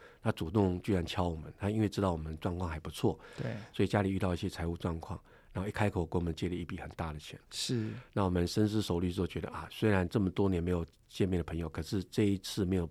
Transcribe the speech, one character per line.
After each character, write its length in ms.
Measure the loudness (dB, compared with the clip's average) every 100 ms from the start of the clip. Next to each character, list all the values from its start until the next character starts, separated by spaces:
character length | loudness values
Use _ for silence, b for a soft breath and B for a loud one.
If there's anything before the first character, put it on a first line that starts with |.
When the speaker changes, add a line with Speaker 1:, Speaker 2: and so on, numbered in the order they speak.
| b b
Speaker 1:
他 100 | -2
主 160 | -2 0
动 320 | 4 4 2
居 140 | 0
然 100 | 0
敲 240 | 0 0 0
我 80 | 0
们， 160 | -8 -4
他 100 | -2
因 140 | 2
为 60 | 2
知 120 | 2
道 100 | 2
我 60 | 2
们 200 | -4 -4
状 160 | -4 -2
况 140 | -4
还 100 | -4
不 100 | -8
错， 280 | 0 0 0 B B
Speaker 2:
对。 160 | -8 -8 -6
Speaker 1:
所 120 | 0
以 20 | 2
家 140 | 4
里 100 | 2
遇 80 | 2
到 140 | 0
一 40 | 0
些 120 | -2
财 180 | -4 -4
务 80 | -2
状 220 | -4 -4
况， 220 | -8 -12 -14 b b
然 100 | -6
后 60 | -4
一 20 |
开 200 | 0 0
口 160 | 0 0
跟 120 | 0
我 60 |
们 100 | -2
借 140 | -2 -4
了 60 |
一 100 | -4
笔 140 | -6 -8
很 100 | -8 -6
大 160 | -6
的 60 | -6
钱。 200 | -12 -16 -12
Speaker 2:
是。 400 | -6 -2 -2 -2 -6 B
Speaker 1:
那 120 | 2
我 60 | 4
们 160 | 4 2
深 200 | 4 4
思 140 | 4
熟 200 | 2 2
虑 120 | 0
之 80 | 0
后 60 | -2
觉 140 | -2
得， 80 | -6
啊， 200 | -8 -10
虽 200 | 0 4
然 180 | 4 4
这 100 | 2
么 120 | 2
多 180 | 2 2
年 140 | 2
没 80 | 2
有 160 | 0 -2 _ -8
见 180 | 0 2
面 80 | 2
的 80 |
朋 140 | 0 -4
友， 100 | -4
可 140 | -6
是 200 | -4 -4
这 180 | -2 2
一 160 | 2 2
次 260 | -2 -2
没 120 | 2 2
有 120 | 0